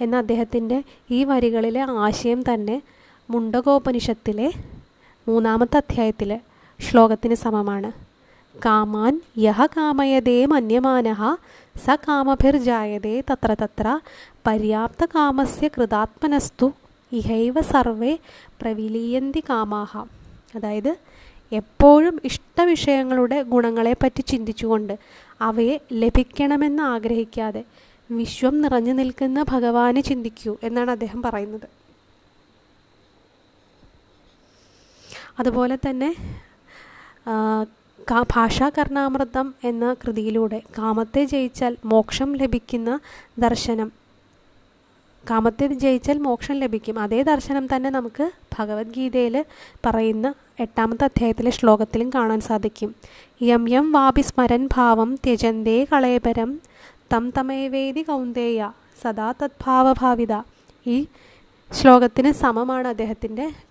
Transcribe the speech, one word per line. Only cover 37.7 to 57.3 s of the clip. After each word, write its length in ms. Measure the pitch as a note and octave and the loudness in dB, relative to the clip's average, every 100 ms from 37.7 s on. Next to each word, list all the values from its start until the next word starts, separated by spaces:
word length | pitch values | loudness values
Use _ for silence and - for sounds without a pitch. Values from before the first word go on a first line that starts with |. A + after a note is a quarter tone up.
| _ _ - - | _ _ -16 -4
കാ-, 140 | A3+ B3 | 0 2
ഭാഷാകർണാമൃതം 1200 | A#3+ A3+ - C4+ D4 C#4 C#4 C#4 C4 B3+ C4 C4+ C4 | 2 2 2 0 0 -2 0 -2 -2 -2 -4 -6 -6
എന്ന 300 | A#3+ A#3 A#3+ | -6 -2 -2
കൃതിയിലൂടെ 680 | B3 B3 A3 A3 A3 A3 A3 - - | -2 -4 -4 -2 0 -2 -4 -10 -6
കാമത്തെ 480 | A3 A3 A3 C4+ C#4+ | -2 -2 0 0 0
ജയിച്ചാൽ 520 | C#4 B3+ - B3 A#3+ A3 | 0 -4 -2 -4 -4 2
മോക്ഷം 500 | A3 A3 - C4+ C#4 | 2 2 -2 -4 -2
ലഭിക്കുന്ന 640 | C4 A#3 - A#3+ A3+ C#4 - - - - | 0 -2 -4 -6 -4 -6 -8 -20 -18 -2
ദർശനം, 520 | A#3 - - A3+ A3 - _ _ _ _ _ _ _ _ _ _ _ _ - | 0 0 -2 -4 -4 -10 _ _ _ _ _ _ _ _ _ _ _ _ -4
കാമത്തെ 380 | A3+ A3+ A3+ C#4 | 0 0 0 -2
ജയിച്ചാൽ 500 | C4+ C4+ B3+ - D4 | 0 2 2 0 -2
മോക്ഷം 380 | C#4+ A#3+ - C#4 | -2 -4 -4 -4
ലഭിക്കും, 440 | C4 G#3+ A3+ A3 | -2 -4 -6 -6
അതേ 240 | G#3 A3+ | -2 0
ദർശനം 440 | C#4 D4 - C#4 C4 C4 | 2 0 0 -4 -2 -2
തന്നെ 140 | C4 | -2
നമുക്ക് 420 | C4+ A#3 A3+ D#4+ - _ - | -4 -6 -4 -6 -6 _ -8
ഭഗവത്ഗീതയിൽ 840 | G#3+ G#3+ A3+ A#3 C4 B3 A#3+ B3 D#4 - - - A#3 | -6 -6 -8 -6 -4 0 0 -2 -4 -10 -20 -4 -2
പറയുന്ന 480 | A3+ A3 A3 B3 C#4 _ - | 0 0 0 -2 -6 _ -10
എട്ടാമത്തെ 440 | A3 - A3+ A#3 | -6 -2 -2 0
അധ്യായത്തിലെ 480 | C#4 - A#3 G3+ B3 | 0 2 0 0 -2
ശ്ലോകത്തിലും 580 | - A#3 G#3+ G#3+ A3+ B3 | 2 4 4 2 -2 -2
കാണാൻ 300 | B3+ A3+ A3 | 0 0 -2
സാധിക്കും. 560 | - G#3+ G#3 - G#3+ - - - - _ | -2 -4 -4 -6 -10 -10 -20 -20 -20 _
"യം 280 | A#3+ A#3+ A#3 | 2 2 4
യം 220 | B3 D#4 | 2 4
വാപി 300 | D4 C4+ C4 | 4 4 4
സ്മരൻ 480 | C4+ - A#3+ A#3+ C4 | 0 0 2 2 0
ഭാവം 420 | B3+ A#3+ A3+ A3+ C4+ | 2 4 4 2 -2
ത്യജന്തേ 680 | C4 A#3 A3+ A3 A3 A3+ | -2 0 0 0 0 2
കളേബരം 760 | C#4 D4 B3+ B3 A#3 A#3 A3+ D4 - _ - _ _ | 2 2 2 2 0 -2 -2 -6 -14 _ -20 _ _
തം 160 | A#3 | -2
തമേവേദി 720 | A#3+ | -2